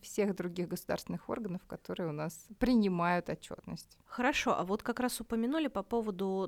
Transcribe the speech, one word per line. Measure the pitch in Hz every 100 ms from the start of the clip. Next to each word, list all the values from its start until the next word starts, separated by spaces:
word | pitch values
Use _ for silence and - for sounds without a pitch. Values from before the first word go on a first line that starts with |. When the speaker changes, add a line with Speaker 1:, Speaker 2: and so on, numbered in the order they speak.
Speaker 1:
всех | - - 202 185
других | 180 175 175
государственных | 180 - 175 - 175 -
органов, | 240 208 175 -
которые | - - 180 170
у |
нас | 151 156 - - -
принимают | 247 247 202 180 170 175 -
отчетность. | 156 - - - 170 - - -
Speaker 2:
Хорошо, | - 247 294 254 -
а |
вот | 175 208
как | - 233
раз | 247 -
упомянули | 226 226 233 311 302
по | -
поводу | 190 233 214 185 196 190